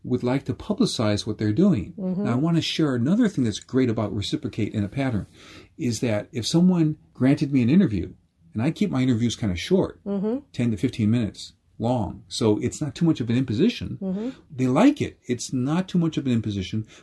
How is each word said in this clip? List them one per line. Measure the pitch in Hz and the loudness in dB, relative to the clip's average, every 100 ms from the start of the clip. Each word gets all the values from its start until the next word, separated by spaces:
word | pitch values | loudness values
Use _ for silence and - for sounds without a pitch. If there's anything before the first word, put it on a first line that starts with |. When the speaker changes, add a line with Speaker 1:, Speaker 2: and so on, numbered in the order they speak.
Speaker 1:
would | - 123 | -4 -2
like | 123 139 - | 0 -2 -2
to | |
publicize | 117 - 196 208 - 107 104 113 | -6 -4 0 0 0 0 0 -2
what | - | -2
they're | 107 | 0
doing. | 107 202 120 82 - | 4 4 2 -2 -6
Speaker 2:
Mm-hmm. | 185 180 | -4 -2
Speaker 1:
Now, | 160 | -2
I | 120 | 0
want | 165 165 | 2 0
to | |
share | - - 156 123 | 0 0 0 2
another | 127 214 220 | 2 2 2
thing | - | 0
that's | 117 - | -2 -2
great | - 127 127 | -2 0 2
about | 113 104 | 0 -2
reciprocate | 98 95 151 - - 104 | -4 -4 -6 -6 -4 -4
in | 110 | -2
a | 101 | -4
pattern | 139 135 104 - - - - - - | -2 -2 -2 -4 -14 -20 -20 -18 -6
is | 127 110 | -4 -2
that | 123 104 - | -2 -2 -4
if | 123 - | -8 0
someone | 165 180 180 156 151 _ | 4 4 4 2 -2 _
granted | - 131 143 143 | 0 2 2 2
me | 135 | 2
an | 117 | 4
interview, | 175 160 98 - - _ _ _ | 4 4 0 -6 -10 _ _ _
and | 107 | -4
I | 135 | -2
keep | - 202 | 0 0
my | 135 | 2
interviews | 127 113 117 - | 2 2 0 -2
kinda | 107 | -2
short, | 87 - 185 - - | -2 0 0 0 -4
Speaker 2:
Mm-hmm. | 202 202 214 262 - | -6 -4 -2 -4 -6
Speaker 1:
ten | - 120 | -4 -2
to | 104 | 0
fifteen | 127 - 104 | -2 0 2
minutes | 123 104 - - _ _ - | 2 0 -6 -18 _ _ -6
long, | 113 123 92 95 - | -2 -2 -4 -8 -10
so | - 113 104 | 0 2 2
it's | 117 - | -2 -4
not | 147 | -6
too | - | 0
much | 165 147 | 0 0
of | 113 | 0
an | 120 | 0
imposition. | 131 110 226 - 85 120 | 0 2 2 0 -6 -8
Speaker 2:
Mm-hmm. | 190 190 240 - - | -6 -6 -8 -10 -10
Speaker 1:
They | 127 127 | -2 0
like | 139 269 294 | 6 4 4
it. | - - - | -2 -6 -6
It's | 120 - | -6 -4
not | 127 131 170 185 | -4 0 -2 0
too | 180 | 0
much | 165 156 | 0 0
of | |
an | 135 | 0
imposition, | 117 107 101 87 110 107 - | 0 0 -4 -4 -6 -6 -10